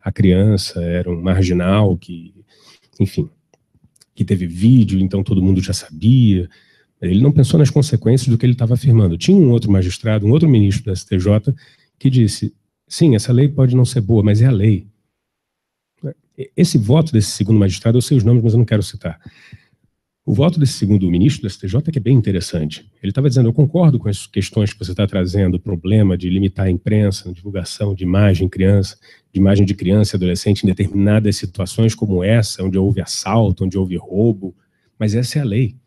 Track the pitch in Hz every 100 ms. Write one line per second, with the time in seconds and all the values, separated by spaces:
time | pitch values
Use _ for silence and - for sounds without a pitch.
0 | - - 98 90 107 101 - - 85 87
1 | 90 87 92 95 90 87 90 98 120 82
2 | - 87 82 _ _ _ _ _ _ _
3 | 95 - 151 _ _ _ _ _ _ _
4 | _ - 95 98 87 87 110 127 101 95
5 | 95 98 92 98 92 95 92 90 - 78
6 | 101 131 113 92 87 _ _ _ _ _
7 | 87 95 139 151 135 165 139 147 143 117
8 | 113 127 131 117 123 120 113 120 143 113
9 | 98 85 - 196 147 117 110 98 90 -
10 | 113 107 101 147 160 120 101 95 - 90
11 | - 95 92 104 - 131 _ _ _ _
12 | 135 127 110 - 110 _ _ _ _ -
13 | 165 110 - 123 143 143 131 127 120 123
14 | 98 113 104 104 127 110 110 98 - _
15 | _ _ _ _ _ _ _ _ _ _
16 | 147 - _ - 135 - 170 - 104 151
17 | 160 110 98 - 101 110 95 90 117 120
18 | 120 139 104 120 117 113 117 107 90 -
19 | 87 82 - _ - - _ _ _ _
20 | _ _ - 101 156 165 135 - 101 104
21 | 92 87 151 - 104 - 95 107 156 151
22 | 107 131 104 92 90 87 76 - - _
23 | 98 98 143 123 113 117 147 175 170 123
24 | 104 101 - - 92 - 101 - 90 90
25 | 101 98 90 98 95 90 104 90 90 107
26 | 101 90 90 92 98 92 95 90 - 107
27 | 104 95 - 87 98 95 85 - 104 92
28 | 90 95 104 87 92 92 95 101 95 -
29 | _ _ _ 95 95 101 98 98 90 101
30 | 107 98 90 87 - 101 101 92 98 101
31 | 101 104 104 95 98 - 92 - 113 -
32 | 107 90 95 117 107 - 92 92 98 101
33 | 82 - 95 110 104 90 95 95 92 87
34 | - 95 117 101 95 - _ _ _ _
35 | 107 110 127 151 135 101 123 -